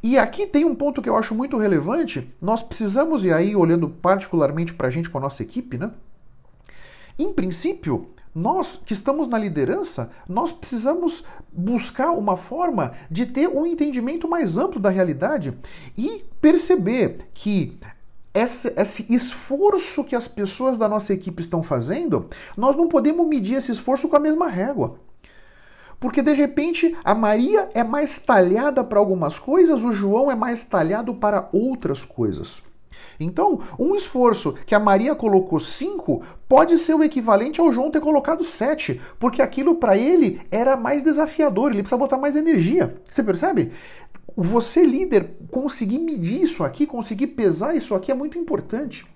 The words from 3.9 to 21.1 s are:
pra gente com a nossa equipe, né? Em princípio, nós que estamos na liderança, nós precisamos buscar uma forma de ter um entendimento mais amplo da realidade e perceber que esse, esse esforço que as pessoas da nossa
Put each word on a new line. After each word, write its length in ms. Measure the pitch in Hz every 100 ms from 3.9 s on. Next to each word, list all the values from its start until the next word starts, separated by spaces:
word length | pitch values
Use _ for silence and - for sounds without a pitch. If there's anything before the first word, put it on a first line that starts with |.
| - 175 190 190 170 139 147 170
pra 200 | - 131
gente 180 | 131 165
com 80 | 143
a 40 |
nossa 200 | 135 -
equipe, 380 | 110 240 247 123
né? 100 | 202 - - - - - - - - - - - - -
Em 160 | 320
princípio, 760 | - 180 170 320 392 165 117 - - -
nós 440 | 160 190 370 320 -
que 160 | -
estamos 340 | 202 - 285 277
na 120 | 233
liderança, 720 | 208 151 135 302 381 - 117 - -
nós 220 | 185 330
precisamos 760 | - - 233 233 339 339 - - - -
buscar 600 | 170 185 240 - - 277
uma 260 | 339 208 180
forma 560 | - 277 349 240 131 - -
de 160 | 160 247
ter 220 | 247 330
um 180 | 285 330
entendimento 600 | 330 294 254 233 339 330
mais 320 | 339 233 165
amplo 200 | 370 320
da 120 | 196
realidade 680 | 190 185 139 185 294 139 127 - - 123 -
e 260 | 262 440 - -
perceber 880 | 302 330 - 349 185 247 - - -
que 460 | - - 202 151 - - - - - -
esse, 420 | 196 240 - 240 -
esse 340 | 208 - 220
esforço 920 | 240 - - - 277 403 392 - -
que 120 | 277 240
as 120 | 233
pessoas 500 | - 202 - 262 247
da 100 | 214
nossa 260 | 214 202